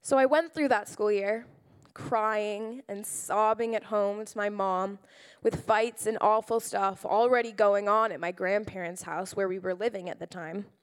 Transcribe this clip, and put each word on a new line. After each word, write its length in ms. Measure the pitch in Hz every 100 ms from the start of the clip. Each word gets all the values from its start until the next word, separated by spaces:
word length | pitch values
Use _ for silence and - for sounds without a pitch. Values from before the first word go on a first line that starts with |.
So 160 | - 269
I 80 | 262
went 260 | 320 330
through 180 | 320 285
that 200 | 220 202
school 220 | - 208
year, 340 | 208 196 226 240 - _ - _
crying 880 | - - 226 214 214 208 208 220 247 -
and 180 | 202 214
sobbing 680 | - - 202 214 220 226 220
at 80 | -
home 400 | 214 202 208 214
to 120 | 226
my 120 | 208
mom, 480 | 208 196 185 196 202 _ - - -
with 240 | - - -
fights 400 | 214 233 233 214
and 120 | 220
awful 400 | 208 220 220 226
stuff 460 | - 202 196 190 -
already 460 | 208 240 247 233
going 360 | 208 208 202 202
on 240 | 214 220
at 80 | 156
my 120 | 170
grandparents' 720 | 180 185 202 214 190 170 180
house 320 | - 160 190 -
where 120 | 190
we 120 | 185
were 140 | 185
living 360 | 180 226 208 180
at 100 | 185
the 80 | 170
time. 380 | 185 160 185 202 _